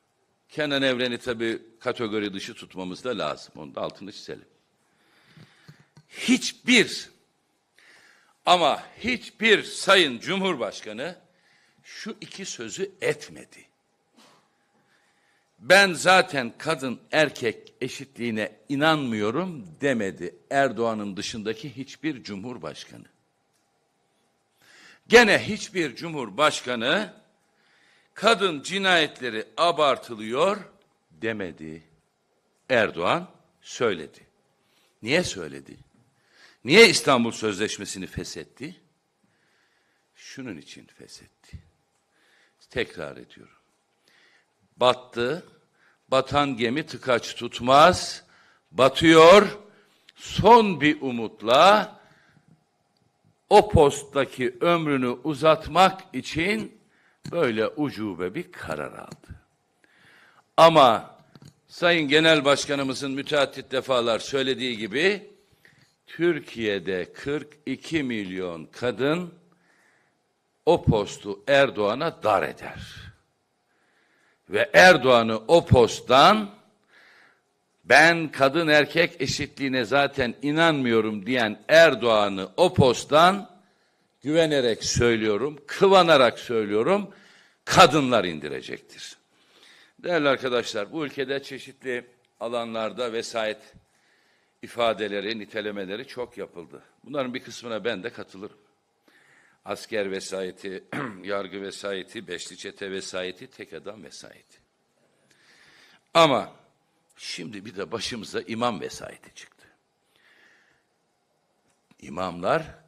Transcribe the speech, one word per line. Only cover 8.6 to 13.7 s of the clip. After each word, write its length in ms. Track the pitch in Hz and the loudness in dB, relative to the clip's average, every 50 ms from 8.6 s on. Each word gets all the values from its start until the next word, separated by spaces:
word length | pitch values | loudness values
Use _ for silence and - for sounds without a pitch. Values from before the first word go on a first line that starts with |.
| 160 139 110 - - - - - | 4 2 0 -2 -6 -14 -18 -10
hiçbir 640 | - 240 254 - - - - - 208 226 202 156 123 | -6 -6 -6 -6 -8 -14 -8 -2 2 2 2 2 2
sayın 560 | - - - - 185 196 196 165 139 120 107 | -2 -10 -4 0 2 4 4 4 2 -2 -6
Cumhurbaşkanı 960 | - 139 185 196 190 190 170 123 110 98 - - - 107 107 113 143 175 180 - _ _ _ _ _ _ _ _ _ _ _ _ _ | -8 -6 -6 -4 -4 -4 -4 -4 -6 -8 -8 -10 -14 -14 -12 -10 -10 -12 -12 -16 _ _ _ _ _ _ _ _ _ _ _ _ _
şu 320 | - - - - 214 - - | -20 -20 -16 -14 -14 -14 -16
iki 240 | - - - - 196 | -18 -18 -16 -16 -14
sözü 460 | - - - 117 110 - 160 196 196 - _ | -14 -12 -12 -12 -12 -10 -10 -10 -10 -8 _
etmedi. 640 | 113 139 147 - - - - - - _ - - - _ | -4 -4 -4 -4 -8 -18 -20 -20 -20 _ -20 -20 -20 _